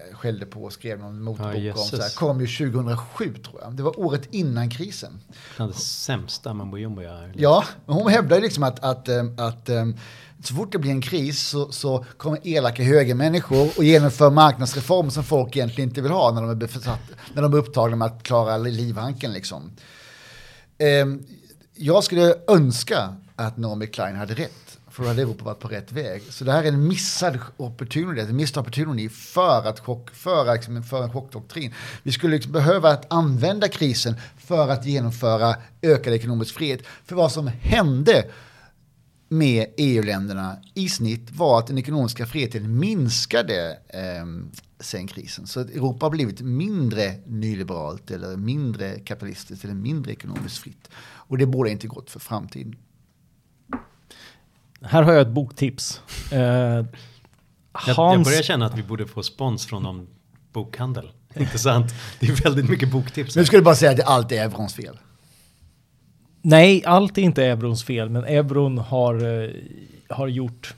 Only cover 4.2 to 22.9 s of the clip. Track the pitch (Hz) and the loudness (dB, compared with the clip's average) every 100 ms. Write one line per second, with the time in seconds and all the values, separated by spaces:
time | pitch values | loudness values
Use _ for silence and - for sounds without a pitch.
4.2 | 143 208 160 117 120 120 190 - - 95 | -4 -4 -2 -2 -4 -4 -10 -12 -16 -18
5.2 | - - - - 110 90 - - - 123 | -20 -20 -20 -8 -8 -6 -8 -8 -6 -6
6.2 | 92 - - 107 101 98 110 101 87 85 | -6 -12 -10 -10 -10 -10 -10 -10 -12 -14
7.2 | 90 95 143 170 - - - 147 208 220 | -14 0 4 4 2 -8 -4 -2 4 4
8.2 | 160 175 214 143 139 - 135 127 - 120 | 6 4 4 0 -2 -2 -4 -4 -2 -2
9.2 | 120 120 117 117 - 120 113 113 - - | -2 -4 -6 -6 -4 -2 -2 -4 -10 -20
10.2 | - - - 127 214 185 139 135 131 180 | -20 -16 -8 -6 -4 -4 -2 -2 -2 -2
11.2 | 139 143 - 143 143 - 143 131 127 - | -4 -4 -4 -4 -6 -4 -2 -2 -4 -10
12.2 | 147 151 185 156 127 117 127 147 131 123 | -6 -6 -2 0 0 0 4 6 6 2
13.2 | 151 170 - 135 151 156 151 160 147 120 | 2 0 2 2 2 4 8 8 6 6
14.2 | 147 147 156 117 127 139 120 185 151 147 | 6 10 8 6 -2 -4 0 2 2 -2
15.2 | 131 147 127 139 120 120 131 135 135 185 | 0 0 0 -2 -4 -2 -4 -2 -2 2
16.2 | 127 117 113 113 113 127 120 110 - - | 2 2 -2 -4 -6 -8 -6 -8 -8 -20
17.2 | - 147 147 147 143 127 117 117 113 117 | -12 -2 2 2 2 2 2 2 -2 -4
18.2 | - 123 110 110 120 113 120 110 120 117 | 0 2 2 0 -2 -4 -4 -4 -6 -6
19.2 | 131 95 95 82 76 - - - - - | -8 -8 -10 -12 -14 -20 -20 -20 -20 -20
20.2 | - - - - _ - 147 143 139 139 | -20 -20 -20 -20 _ 0 2 4 2 -2
21.2 | - - - - _ - 147 185 - 175 | -10 -20 -20 -20 _ -8 2 2 4 4
22.2 | 170 170 - 196 139 117 - | 4 4 6 6 6 0 -2